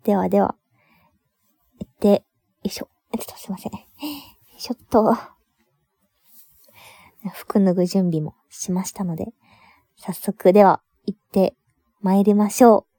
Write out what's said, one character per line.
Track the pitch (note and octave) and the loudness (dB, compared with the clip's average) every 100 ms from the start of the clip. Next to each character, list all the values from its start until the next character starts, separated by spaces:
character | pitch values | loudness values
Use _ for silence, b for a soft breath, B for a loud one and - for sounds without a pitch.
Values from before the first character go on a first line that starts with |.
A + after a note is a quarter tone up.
で | - G3+ | 0 0
は | F#3 | 2
で | G3 | 0
は。 | F#3+ - _ _ _ _ _ _ _ _ _ _ _ _ - _ | 0 -4 _ _ _ _ _ _ _ _ _ _ _ _ -18 _
で、 | G#3 | 2
よ | G3+ _ _ _ _ | 2 _ _ _ _
い | - | -12
し | - | -12
ょ。 | - _ _ | -16 _ _
ち | A3+ | -12
ょ | |
っ | - | -12
と | - | -16
す | - | -14
い | |
ま | F#3+ | -12
せ | - | -12
ん。 | |
ち | - _ _ D4 C#4+ B B _ - - | -16 _ _ -14 -14 B B _ -18 -12
ょ | |
っ | A#3+ _ | -12 _
と、 | A#3 A3 A#3 - _ _ _ _ _ _ _ _ _ _ - _ _ _ b b b b b F#3+ | 2 2 0 -6 _ _ _ _ _ _ _ _ _ _ -20 _ _ _ b b b b b -16
服 | - - G#3 | -16 -4 0
脱 | F#3+ | 2
ぐ | F3+ F3+ | 0 0
準 | G3 F3+ | 0 0
備 | D#3+ | -2
も | D3+ _ _ | -6 _ _
し | - - | -14 -6
ま | F3+ | -6
し | F#3+ | -6
た | - | -8
の | F3+ E3 | -8 -8
で、 | A3 _ b b b b b _ | -10 _ b b b b b _
早 | - | -14
速 | F3 - - F#3 | -10 -10 0 2
で | G3 | 6
は | G3 - _ _ - | 4 2 _ _ -14
行 | - | -14
っ | _ | _
て | G3 F#3 _ _ _ _ _ | -2 -2 _ _ _ _ _
参 | F#3+ G3 | 0 2
り | G3+ | 2
ま | G3+ G#3 | 2 0
し | - | 4
ょ | A#3+ G#3 | 6 6
う。 | _ | _